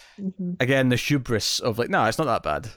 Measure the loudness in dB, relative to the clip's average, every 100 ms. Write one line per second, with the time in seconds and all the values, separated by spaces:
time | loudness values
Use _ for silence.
0 | -20 -10 -10 -6 -6 -2 2 4 4 2
1 | 2 0 0 -2 0 -2 -2 -2 0 2
2 | 2 0 0 -2 -2 -4 -6